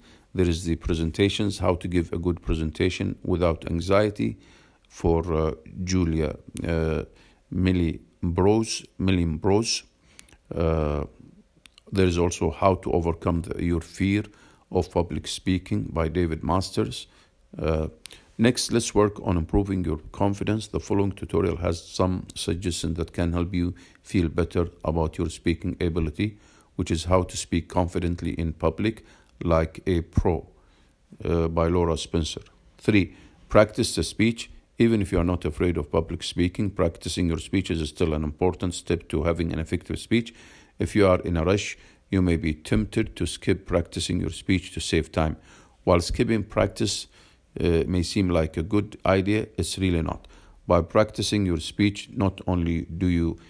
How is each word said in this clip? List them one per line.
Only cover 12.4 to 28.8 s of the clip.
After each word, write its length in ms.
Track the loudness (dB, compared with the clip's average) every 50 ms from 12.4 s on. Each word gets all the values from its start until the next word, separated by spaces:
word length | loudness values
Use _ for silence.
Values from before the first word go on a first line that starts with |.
| 0 0
how 240 | 2 2 4 4 4
to 160 | 2 0 0
overcome 500 | 0 0 2 0 -2 0 0 0 0 0
the, 200 | -2 -4 -4 -2
your 180 | -2 0 0 -2
fear 440 | -2 -6 -4 0 2 2 2 2 0 -4 -12 -20 -20 -20 -20 _ _ -2
of 200 | 0 0 0 2
public 360 | 0 0 0 0 -4 -8 -6
speaking 580 | -8 -10 -4 -2 0 0 0 -2 -4 -4 -4 -4
by 240 | -4 -2 -2 -2 0
David 340 | 0 0 0 0 -2 -2
Masters. 640 | -2 0 0 0 0 -2 -2 -2 -2 -2 -4 -10 -14 -16 _ _ _ _ _ _ _ _ -10 -4
Uh, 300 | -2 0 0 0 -2 -4 -8 -12 -18 -20 -20 -20 -20 _ _ 2
next, 340 | 2 2 2 0 -2 0
let's 220 | 0 0 0 0 2
work 260 | 2 2 2 0 -2
on 140 | -2 0 0
improving 480 | 0 0 0 0 0 0 0 -2 -2 -2
your 140 | -2 -4 -6 -8 -8
confidence. 560 | -4 -2 0 0 0 -2 -2 -2 -2 -2 -4 -4
The 120 | -6 -6
following 320 | -4 -2 0 0 0 0
tutorial 440 | -4 -6 -6 -2 0 0 0 0 0 -2
has 240 | -2 -2 -2 -4
some 440 | -8 -8 -2 0 0 0 0 -2 -6 -10 -10
suggestions 640 | -6 -4 -4 -4 -2 -4 -4 -4 -4 -4 -4 -4
that 160 | -4 -6 -6
can 220 | -4 -2 -2 0 0
help 180 | 0 -2 -2
you 220 | -2 -2 -2 -2 -4 -8 -14 -20 -20 _
feel 260 | _ -2 0 0 0 2
better 400 | 0 0 -2 0 0 -2 -2 -2 -4 -6
about 360 | -4 -2 0 0 -2 -2 -2 -4
your 100 | -6 -6
speaking 480 | -6 -4 -2 -2 -2 -2 -2 -6 -4 -2
ability, 600 | -2 -2 0 -2 -2 -2 -2 -4 -4 -4 -6 -10 -20 -20 -20 -20 _ _ _
which 140 | -4 -2 -2
is 140 | -2 -2 0
how 180 | 2 2 2 2
to 120 | 0 -6
speak 320 | -10 -6 -4 -2 -4 -2 -2
confidently 600 | -2 -2 -2 0 -2 -2 -2 -2 -2 -4 -4 -6
in 220 | -4 -4 -4 -4 -4
public 500 | -2 -2 -2 0 0